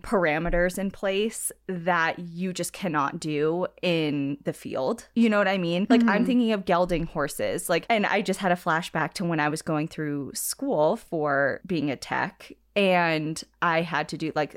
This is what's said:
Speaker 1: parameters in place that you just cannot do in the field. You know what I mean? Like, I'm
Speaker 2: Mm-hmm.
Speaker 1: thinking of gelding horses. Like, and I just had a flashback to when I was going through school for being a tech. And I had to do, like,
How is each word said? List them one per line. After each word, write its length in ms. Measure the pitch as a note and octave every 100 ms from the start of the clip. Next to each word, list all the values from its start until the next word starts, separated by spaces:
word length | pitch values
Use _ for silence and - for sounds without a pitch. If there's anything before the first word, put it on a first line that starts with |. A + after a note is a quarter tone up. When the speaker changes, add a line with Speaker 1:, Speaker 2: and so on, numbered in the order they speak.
Speaker 1:
parameters 720 | - G#3 E3+ D3+ E3+ F3 F3+ F3+
in 140 | F#3+
place 600 | - G3 F#3+ A3 - - - -
that 520 | F3+ E3+ F3 E3 E3+
you 340 | F3 E3+ F#3
just 180 | F3 E3+
cannot 480 | - F#3+ D3+ C#3 E3+
do 460 | D#3 D3+ D#3 F3 F#3 -
in 560 | F3+ E3 D#3 C#3+ C#3 C#3+
the 100 | -
field. 540 | - - G#2+ C3 A#3 - -
You 120 | A3+
know 120 | G#3
what 80 | F#3+
I 100 | F#3+
mean? 300 | E3+ F3 G#3
Like, 120 | B3
I'm 40 | A#3
Speaker 2:
Mm-hmm. 180 | D4 B3+
Speaker 1:
thinking 260 | B3 A3+
of 140 | G#3+ F#3
gelding 420 | F3 F3+ E3+ E3
horses. 600 | E3+ D3 - G#2 D3 -
Like, 200 | E3+ -
and 160 | A3+ G3
I 160 | G3+
just 180 | F#3+ F#3
had 100 | F#3+
a 40 | F3+
flashback 580 | - D#3+ E3+ E3 D#3
to 120 | - F3
when 140 | E3
I 100 | D3
was 140 | D#3
going 240 | - D3+ D#3
through 460 | - D3+ C#3+ C3 -
school 640 | - - C#4 F3+ D#3 A3+
for 640 | - E3 D3+ C#3 C#3 A2+ -
being 240 | E3+ D3
a 60 | B2
tech. 560 | - C3 C#3 - - - _ -
And 640 | G3 F3+ E3+ D#3 D#3 D#3+ - -
I 180 | E3+ E3
had 260 | E3 D3 D#3
to 80 | D3+
do, 140 | D#3 D#3
like, 200 | D3